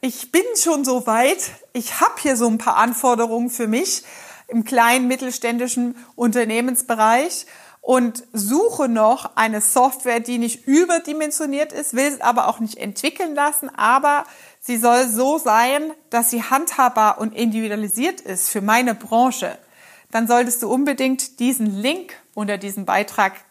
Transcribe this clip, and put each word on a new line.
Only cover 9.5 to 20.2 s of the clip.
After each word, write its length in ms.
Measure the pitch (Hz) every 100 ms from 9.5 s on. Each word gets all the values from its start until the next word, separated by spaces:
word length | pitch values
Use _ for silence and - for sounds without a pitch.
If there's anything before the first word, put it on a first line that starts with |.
| 214
Software, 580 | - - 254 269 247 233
die 160 | 240 240
nicht 300 | 233 233 -
überdimensioniert 1040 | 285 349 339 339 311 302 302 302 277 302
ist, 220 | - 302
will 180 | 233 277
es 80 | 285
aber 260 | - 233 -
auch 120 | -
nicht 160 | 226 -
entwickeln 580 | - - 285 - 349
lassen, 360 | 285 285 302 277
aber 500 | - 214 262 285 285 - - - _
sie 160 | - 240
soll 320 | 240 240 254
so 300 | 220 262 311
sein, 540 | 254 214 240 277 311 311 _
dass 180 | 233 233
sie 140 | 240
handhabbar 760 | 226 269 330 - 254 247 214 -
und 160 | 220
individualisiert 840 | 214 233 220 220 208 208 220 302 381
ist 300 | - 180 -
für 100 | 220
meine 340 | 196 226 247
Branche“, 640 | 226 - 226 254 - - - _ _ - - _
dann 160 | 226